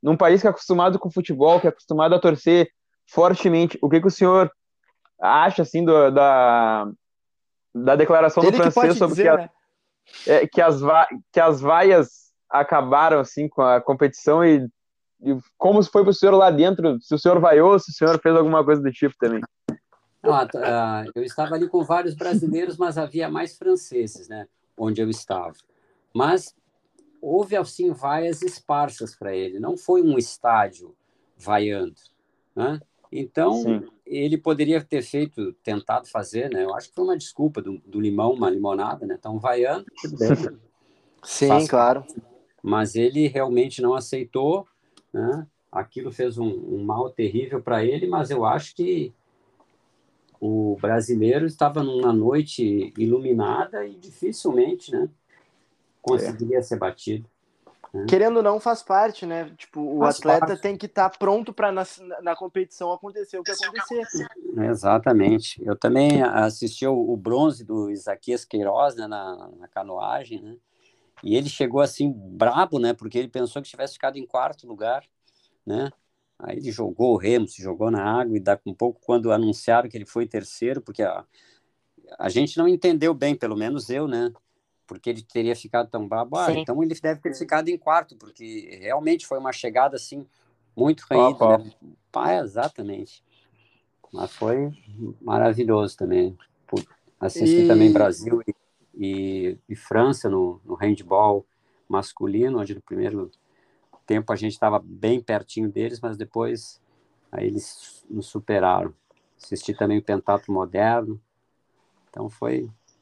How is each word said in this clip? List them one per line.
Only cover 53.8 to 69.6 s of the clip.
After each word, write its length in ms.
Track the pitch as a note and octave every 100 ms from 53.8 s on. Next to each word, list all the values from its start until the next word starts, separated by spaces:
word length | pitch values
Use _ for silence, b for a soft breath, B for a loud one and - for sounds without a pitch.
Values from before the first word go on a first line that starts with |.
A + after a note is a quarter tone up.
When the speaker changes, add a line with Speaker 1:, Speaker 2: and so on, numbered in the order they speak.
Speaker 3:
e 100 | G#3
dificilmente, 960 | F#3+ F3+ - - A3 - B2 C#3 F3+ -
né, 180 | - E3 _ _ _ _ _ _ _ _ _
conseguiria 580 | B2 B2 G#2 A2+ A#2 B2+
Speaker 1:
É. 20 |
Speaker 3:
ser 160 | A#2+ A2
batido, 500 | F#2 - - G#2+ A2+ _ _ _ _ _ -
né? 140 | - A2+
Speaker 2:
Querendo 300 | F#3+ A3+ A#3
ou 60 |
não, 160 | G#3 G#3
faz 240 | A#3 A3+
parte, 420 | - F#3+ G#3+ G#3
né? 260 | E3+ E3 D#3 D#3+
Tipo, 240 | - D3+
o 180 | D3 D3
Speaker 3:
Faz 180 | D3 C#3
Speaker 2:
atleta 300 | D#3 D#3+ D#3+
Speaker 3:
parte. 140 | F#3
Speaker 2:
tem 160 | G3+ G3
que 100 | G#3
tá 220 | - F#3+
pronto 440 | - G3 G#3+ A#3
pra 180 | G#3 G#3
na, 120 | F#3+ F#3 - F#3 F3
na 140 | F3
competição 560 | E3 F#3 F#3+ F#3 - F3
acontecer 480 | F3+ G3+ G#3 G3 F#3
o 40 |
que 80 | F3
acontecer. 540 | F#3+ F#3+ F#3+ G3 A#3+ A3+ - - - - A2 A2+
Speaker 3:
Exatamente. 920 | A2 G2+ A2 B2+ A2 G2 A2 - -
Eu 100 | G#2+
também 460 | G2 - B2+ D3 D3
assisti 640 | B2 A2 G#2+ A2 A2+ -
o, 80 | C3+
o 220 | B2+ A2+
bronze 480 | A2+ G#2 B2+ D3+ A#2+
do 260 | G#2+ A2 G2+
Isaquias 560 | G2+ G#2 G2 - A#2+
Queiroz, 500 | - G#2+ G2 A2+ C#3+
né, 120 | A#2 A2
na, 420 | G#2 F#2+ F2+ F#2
na 100 | F2